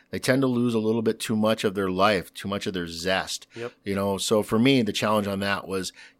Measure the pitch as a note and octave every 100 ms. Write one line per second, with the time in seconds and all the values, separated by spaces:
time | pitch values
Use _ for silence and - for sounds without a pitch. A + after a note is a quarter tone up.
0 | - C#3+ - C3 C3+ A#2+ B2 A2+ G#2+ A2+
1 | A2+ A2 - A2 G#2+ A2 A2 F#2+ G2 F#2
2 | G2+ G2 D#2+ - F#2+ G2+ G#2+ F#2 E2+ E2
3 | F2 F#2+ D#2+ - - - A#2+ - - G2
4 | G2 F#2+ - A2 G#2 A2 B2+ C3+ G#2 F#2+
5 | A2 G#2+ G2+ G2 G2 G2 - F#2+ F2+ -
6 | - _